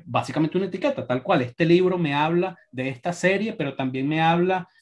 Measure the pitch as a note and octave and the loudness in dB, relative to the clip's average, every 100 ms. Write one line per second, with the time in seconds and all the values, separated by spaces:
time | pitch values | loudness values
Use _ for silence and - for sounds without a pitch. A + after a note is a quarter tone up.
0 | - A#2+ - D3+ D#3+ F3+ F#3+ F#3+ D4 C4+ | -4 -4 -2 0 0 0 -2 -2 -2 -2
1 | - B2+ F#3 E3+ A#2+ - E3 F3 F#3 F3+ | -2 -4 0 0 0 0 4 4 4 0
2 | D#3 C#3+ D#3 F3 F#3 F3 _ B2 B2+ A#2+ | 0 0 2 0 -2 -6 _ -8 -6 -6
3 | F3 E3+ F3+ G3 A3 - C#3+ - C3 C3 | -8 0 0 0 -2 -4 -6 -4 -4 -2
4 | C#3 D#3 D#3+ F3 F3+ F#3 F3 _ | -2 2 2 2 2 0 -4 _